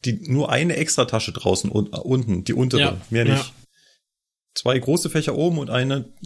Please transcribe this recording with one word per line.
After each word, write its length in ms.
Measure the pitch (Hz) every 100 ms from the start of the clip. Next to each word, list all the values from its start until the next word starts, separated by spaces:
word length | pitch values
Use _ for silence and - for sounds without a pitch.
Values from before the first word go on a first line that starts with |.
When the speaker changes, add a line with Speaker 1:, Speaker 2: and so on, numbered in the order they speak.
| 127
Speaker 1:
die, 240 | 117 -
nur 220 | 131 147
eine 240 | 127 170 160
Extratasche 560 | 156 - 123 110 -
draußen 400 | - - 95 202
un-, 160 | 110 101
unten, 560 | - - 131 113 90
die 100 | 92
untere, 260 | 113 127 147
Speaker 2:
Ja, 200 | 139 90 -
Speaker 1:
mehr 140 | 113 117
nicht. 80 | 135
Speaker 2:
ja. 100 | 131 - - _ _ _ _ _ _ _ _
Speaker 1:
Zwei 240 | - 123 131
große 320 | 127 175 -
Fächer 260 | 160 151 120
oben 200 | 170 160
und 100 | 135
eine 380 | 123 131 139 139 -